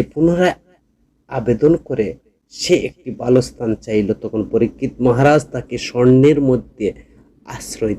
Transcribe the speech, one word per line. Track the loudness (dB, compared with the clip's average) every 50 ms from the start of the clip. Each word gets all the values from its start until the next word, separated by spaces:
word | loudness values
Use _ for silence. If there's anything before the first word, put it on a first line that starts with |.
| 0
পুনরায় | 0 -2 0 0 0 2 2 0 0 0 -4 _ _ _ _ _ _ _ _ _ _ _ _ _ -10
আবেদন | -8 -6 -2 -2 -2 2 2 2 2
করে | 2 -2 -8 -6 -4 -4 -6 -6 -12 _ _ _ _ _ _ -16
সে | -10 -2 0 0
একটি | 0 0 -4 -10 _ -14 -14
ভালো | -12 -8 -2 2 2 2
স্থান | 2 0 -8 -10 -6 -6 -6
চাইল। | -6 -6 -4 -2 -2 0 -2 -4
তখন | -6 -6 -8 -6 -6 -6
পরীক্ষিত | -2 -2 0 0 -2 -4 -6 -8 -8 -6 -2
মহারাজ | 0 0 2 4 4 4 4 2 0 -2
তাকে | -10 -12 -10 -10 -10 -10
স্বর্ণের | -10 -8 -2 2 4 6 6 6 6 6 4 4
মধ্যে | 2 0 0 0 -2 -8 _ -6 -6 -6 -6 -6 -18 _ _ _ _ _ _ _ _
আশ্রয় | -18 -18 -16 -16 -16 -10 -6 -4 -4 -4